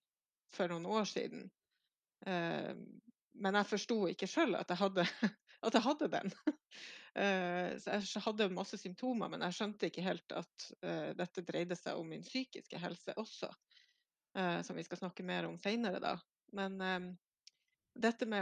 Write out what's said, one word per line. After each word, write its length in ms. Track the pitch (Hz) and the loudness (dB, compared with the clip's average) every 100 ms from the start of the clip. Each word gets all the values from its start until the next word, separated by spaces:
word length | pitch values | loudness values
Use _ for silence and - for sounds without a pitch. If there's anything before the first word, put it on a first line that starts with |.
| _ _ _ _ _ | _ _ _ _ _
för 160 | - 175 | -2 0
några 180 | 170 170 | 0 0
år 180 | 220 190 | 2 2
sedan. 440 | - - - 190 _ _ _ _ _ _ _ 190 | 0 -4 -6 -12 _ _ _ _ _ _ _ -2
Ehm, 760 | 175 165 151 - - - - - _ _ | 0 0 -2 -4 -8 -12 -16 -20 _ _
men 240 | - 196 208 | -2 2 4
jag 120 | 196 | 2
förstod 420 | 208 - 226 170 | 0 2 2 2
inte 180 | 175 190 | 0 0
själv 280 | 320 277 - | 4 4 4
att 140 | - | 0
jag 60 | 185 | 2
hade, 260 | 196 190 | 4 4
<laughs> 380 | 175 - 202 - _ - | 2 4 0 0 _ -2
att 140 | 226 | 4
jag 80 | 226 | 6
hade 260 | 240 302 220 | 6 2 2
den. 240 | - 196 - 311 | 2 -2 -2 -2
<laughs> 140 | - _ - - - - - | -2 _ -16 -14 -16 -6 2
Eh, 600 | 196 190 175 180 180 - | 4 4 2 2 0 -2
så 220 | - 202 | 0 0
jeg 240 | 196 208 220 | 0 -2 0
hadde 220 | 214 196 | 2 2
masse 280 | 180 196 202 | 2 -4 -6
symptomer, 520 | 180 180 254 233 - | -8 -4 0 0 0
men 120 | - | 0
jeg 120 | 180 | -2
skjønte 320 | 175 214 214 170 | 0 -4 0 -2
ikke 120 | - | 0
helt 320 | 185 170 - | 0 -2 -2
at, 380 | 175 - - - - | -6 -6 -12 -14 -8
eh, 300 | 175 165 151 | -4 -2 -2
dette 300 | - 175 - 170 | -2 -4 -4 -4
dreide 300 | 156 175 175 | -2 -2 -2
seg 220 | - 170 | -2 -4
om 80 | 165 | -4
min 140 | 156 - | -8 -6
psykiske 540 | 262 262 - - 151 | -6 -4 -10 -10 -6
helse 320 | 170 175 - - | -6 -6 -6 -6
også, 340 | 220 - - - _ - - _ _ _ _ 196 | -6 -6 -8 -8 _ -20 -20 _ _ _ _ 0
eh, 260 | 180 175 | 2 2
som 140 | 170 170 | -2 -6
vi 80 | |
skal 140 | 165 175 | -6 -4
snakke 260 | 185 - | -4 -4
mer 220 | 180 180 170 | -2 0 -2
om 120 | 170 | -2
senere 420 | 202 233 214 185 | 0 2 2 0
da. 140 | - 175 _ _ - | 0 -2 _ _ -10
Men, 260 | 202 190 190 | -4 -2 -2
ehm, 300 | 185 185 180 180 _ _ - _ _ _ _ - | -2 -2 -4 -10 _ _ -20 _ _ _ _ 2
dette 300 | 226 233 220 | 2 4 0
med 160 | 208 | 2